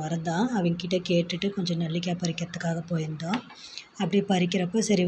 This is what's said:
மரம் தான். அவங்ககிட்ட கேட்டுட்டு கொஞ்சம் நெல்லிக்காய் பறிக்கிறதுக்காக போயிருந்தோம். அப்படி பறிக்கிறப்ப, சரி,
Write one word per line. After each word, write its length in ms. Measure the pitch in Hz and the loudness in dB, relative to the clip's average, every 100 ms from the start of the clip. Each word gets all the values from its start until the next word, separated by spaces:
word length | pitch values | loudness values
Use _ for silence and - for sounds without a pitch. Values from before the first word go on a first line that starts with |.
மரம் 220 | 156 165 165 | -2 -2 0
தான். 160 | 165 - 220 | 0 2 2
அவங்ககிட்ட 380 | 175 170 175 180 180 | 2 0 0 0 2
கேட்டுட்டு 380 | 170 170 170 202 196 | 2 2 -2 -2 -2
கொஞ்சம் 240 | 175 165 | -2 0
நெல்லிக்காய் 380 | 165 170 175 175 | 0 -2 -2 -2
பறிக்கிறதுக்காக 580 | 170 165 170 170 170 165 165 | -2 -4 -6 -4 -2 -2 -2
போயிருந்தோம். 500 | 165 156 156 160 240 - - - - - - | -2 -2 -4 -2 -4 -4 -16 -16 -16 -12 -4
அப்படி 200 | 180 202 202 | 2 2 4
பறிக்கிறப்ப, 560 | 185 175 190 180 220 214 | 2 2 2 0 2 4
சரி, 140 | 196 | 4